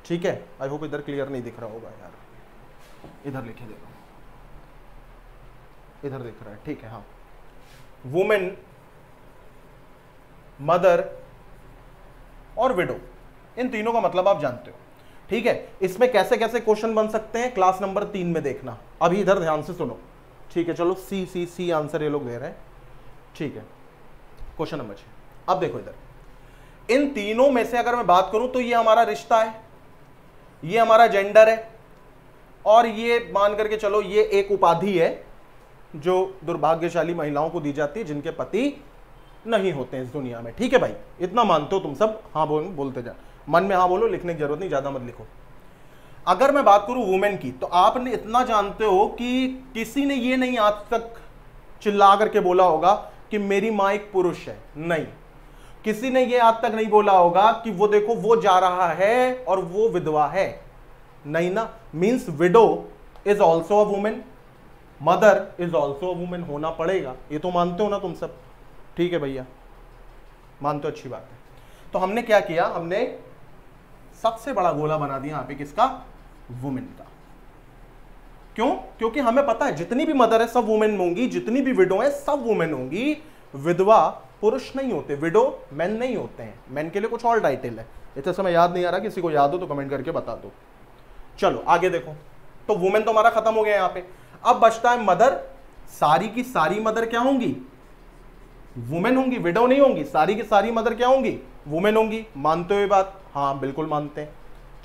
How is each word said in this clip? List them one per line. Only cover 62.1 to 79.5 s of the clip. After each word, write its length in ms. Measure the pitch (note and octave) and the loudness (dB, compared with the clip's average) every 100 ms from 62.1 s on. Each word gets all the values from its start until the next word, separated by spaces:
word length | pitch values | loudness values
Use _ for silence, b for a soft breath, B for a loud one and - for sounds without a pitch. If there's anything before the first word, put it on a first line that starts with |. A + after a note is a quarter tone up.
| B3+ F#3+ | 0 -2
widow 340 | C#3+ F3 A3 G3+ - - - - - G3 | 0 4 6 6 4 -6 -18 -20 -8 -2
is 160 | G3+ | 4
also 360 | F3 E3 E3 G#3 | 4 4 2 2
a 80 | G#3 | 2
woman, 300 | G3 G#3 A#3+ - - - - - - - - | 0 -4 -6 -12 -20 -20 -20 -20 -20 -20 -6
mother 320 | D3 F#3 G#3+ F#3+ - - | 0 4 6 6 2 -6
is 160 | F3 E3 | -2 0
also 340 | C#3 C#3 F#3 | -2 -4 -6
a 60 | E3+ | -6
woman, 320 | F3 F3 E3 | -8 -8 -8
होना 200 | C#3+ D#3+ | -6 -6
पड़ेगा, 440 | D#3+ E3 F#3+ C3+ B2+ - | -4 -2 -2 -4 -12 -10
ये 80 | D3 | -6
तो 120 | F3+ | -2
मानते 320 | F3 F3 F3 | 0 0 0
हो 60 | G#3 | -2
ना 100 | G3+ | -2
तुम 140 | F#3+ - | -6 -8
सब? 200 | D#3+ - - - - - - - | -10 -12 -20 -20 -20 -20 -12 -4
ठीक 160 | F3 | -2
है 60 | E3 | -2
भैया, 260 | C#3 C3 C3 - - - - - - - - - - - | -4 -8 -12 -18 -20 -20 -20 -20 -20 -20 -20 -20 -20 -8
मानते 240 | C#3+ D3 D3+ | -6 -4 -6
हो, 60 | |
अच्छी 160 | D3 C3 | -8 -12
बात 180 | A#2 - | -14 -16
है। 600 | - - - - - - | -20 -20 -20 -20 -20 -8
तो 60 | F#3 | -4
हमने 220 | F#3 A3+ | -2 -2
क्या 160 | A#3 G3+ | 2 2
किया, 240 | F3+ E3 G#3 | 2 -2 -2
हमने 380 | F3 E3 G3 B3+ - - - - - - - - - - - | -2 -4 -4 -4 -8 -18 -20 -20 -20 -20 -20 -20 -20 -20 -6
सबसे 300 | A3+ A3+ C#4+ | -4 -4 -6
बड़ा 180 | G#3+ F3 | -2 0
गोला 240 | D3 D3+ D#3 | 0 -2 -2
बना 220 | C#3+ C3+ | -4 -6
दिया 140 | C#3+ | -8
यहाँ 140 | D3 B2+ | -10 -10
पे 80 | C#3+ | -12
किसका, 300 | C#3+ - C4 B3+ - - - - - | -8 0 0 0 -16 -20 -20 -20 -18
women 340 | B2 C#3 B2+ - | -12 -8 -8 -10
का। 180 | - - - - - - - - - - - - - - - - - | -16 -20 -20 -20 -20 -20 -20 -20 -20 -20 -20 -20 -20 -20 -20 -14 -2
क्यों? 140 | B3+ F#4 - - | -2 -2 -6 -6
क्योंकि 220 | A3 C#4+ | -4 -2
हमें 260 | A#3+ B3+ | 0 2
पता 180 | C#4+ | 2